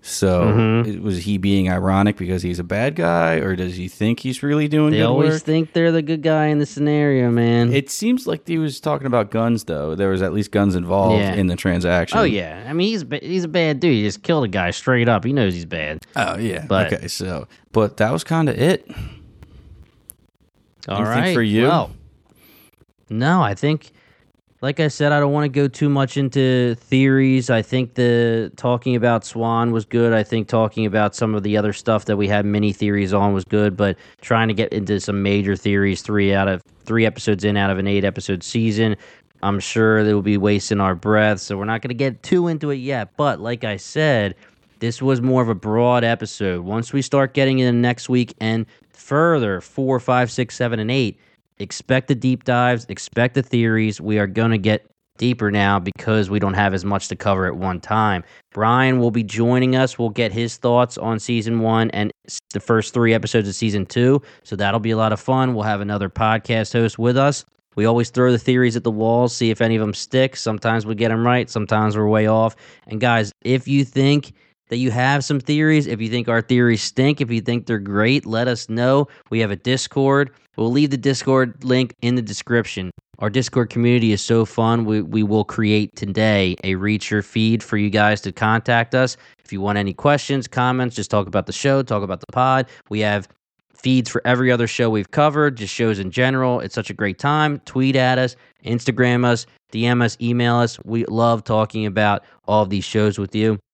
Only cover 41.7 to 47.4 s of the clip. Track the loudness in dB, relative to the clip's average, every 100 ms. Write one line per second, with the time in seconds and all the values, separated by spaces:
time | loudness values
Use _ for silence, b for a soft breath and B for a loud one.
41.7 | -6 -6 -4 -4 -4 -2 0 0 -2 -4
42.7 | -6 -6 -6 -6 -2 -2 -2 -6 -6 -6
43.7 | -8 -8 -2 0 2 0 -6 b b _
44.7 | _ -6 -2 -2 0 2 2 2 -2 -2
45.7 | 2 2 2 0 -2 -6 -6 -4 -4 -4
46.7 | -6 -4 -4 0 0 0 0